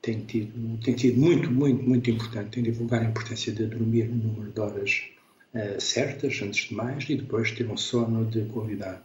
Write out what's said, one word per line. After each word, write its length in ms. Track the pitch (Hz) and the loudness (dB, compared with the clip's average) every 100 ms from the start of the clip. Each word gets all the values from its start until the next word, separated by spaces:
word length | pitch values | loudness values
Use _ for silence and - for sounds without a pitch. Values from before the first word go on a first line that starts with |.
tem 160 | - 107 | -2 -4
tido, 580 | - 117 104 120 113 113 | -2 -4 -4 -6 -6 -4
tem 120 | - | -2
tido 240 | 117 127 117 | 4 4 6
muito, 320 | 156 156 - | 6 6 4
muito, 320 | 127 143 123 | 4 4 4
muito 280 | 123 127 120 | 4 4 4
importante 500 | 113 - 107 101 127 | 0 0 -6 -6 -2
em 20 | |
divulgar 380 | 113 113 117 117 | 0 0 0 2
a 60 | 113 | 2
importância 440 | 110 - 113 - | 0 -4 -6 -4
de 120 | 110 | -2
dormir 440 | 110 117 113 113 107 | -2 0 2 4 2
o 40 | |
número 380 | 120 110 104 104 | 0 0 -2 -6
de 80 | - | -4
horas, 420 | 104 101 101 - - - _ _ _ | -4 -2 -2 -2 -4 -16 _ _ _
eh, 260 | 113 104 98 | -6 -4 -4
certas, 640 | - - 147 - 135 - | -2 0 0 -2 -2 -2
antes 260 | 101 - - | -4 -4 -4
de 60 | |
mais, 340 | 101 117 147 127 | -4 -4 -4 -2
e 80 | 131 | -4
depois 360 | - 110 113 | -2 -2 -2
ter 180 | - 113 | -2 -4
um 60 | 101 | -4
sono 500 | - 120 113 113 110 | -2 0 2 0 0
de 160 | 113 107 | 0 -2
qualidade. 540 | 117 107 101 95 90 | -4 -6 -6 -8 -10